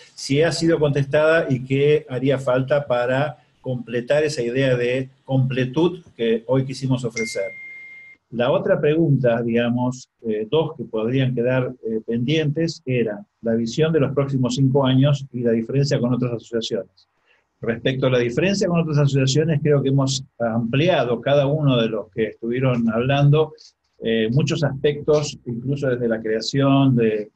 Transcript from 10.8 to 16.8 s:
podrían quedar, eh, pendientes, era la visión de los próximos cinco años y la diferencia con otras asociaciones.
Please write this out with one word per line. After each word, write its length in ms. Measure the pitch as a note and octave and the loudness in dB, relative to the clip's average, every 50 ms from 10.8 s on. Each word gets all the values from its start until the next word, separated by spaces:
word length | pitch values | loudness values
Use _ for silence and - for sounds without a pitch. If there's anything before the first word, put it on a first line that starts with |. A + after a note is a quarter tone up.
| A2 | -10
podrían 500 | - - G#2+ G#2+ A#2 B2+ C3+ C3 B2+ B2+ | -6 -4 -4 -2 0 0 0 0 0 0
quedar, 380 | A#2 A#2 B2+ B2+ C3 B2+ B2 B2+ - - | 0 0 0 0 0 0 -2 -6 -8 -6
eh, 160 | A2+ A2+ A2 - | -6 -6 -4 -4
pendientes, 760 | - A#2 A#2+ B2 C3 D#3 D#3+ D#3 C#3+ D3 D#3+ E3 E3 D#3+ - _ | -4 -4 -2 -2 0 0 0 0 0 -2 -2 -2 -4 -4 -8 _
era 380 | - B2+ A#2+ A2+ A2 G#2 G2+ G#2 _ _ _ | -2 -2 0 0 -2 -4 -8 -14 _ _ _
la 120 | - A2+ A2+ | -4 -2 0
visión 400 | A#2 A#2 A2+ - D#3+ D#3 D#3+ E3 | 0 -2 -2 0 0 0 2 2
de 80 | D3+ | 2
los 120 | E3 E3 C3+ | 0 2 0
próximos 420 | C#3+ C#3 C#3 C#3 C3 B2+ A#2 - | -2 -2 0 0 -2 0 -2 0
cinco 300 | C#3 C3+ C3 C3+ C#3 C3+ | 2 2 2 4 2 2
años 400 | B2+ C3 C3 C3+ D3 D3 - - - | 4 4 4 4 4 2 0 -4 -10
y 100 | - A#2+ | -8 -4
la 100 | A#2+ A#2 | 0 0
diferencia 460 | A2+ A#2 A2+ - C3 C#3 C#3+ C#3+ D3 A#2 | 0 0 -2 -2 -2 0 0 0 0 0
con 140 | A#2 A#2+ B2+ | 0 0 0
otras 200 | A#2+ B2+ B2 A#2+ | -2 -2 -4 -4
asociaciones. 760 | A2+ - - A#2 A2+ A2+ - A#2 G2 | -8 -8 -6 -6 -6 -4 -4 -6 -6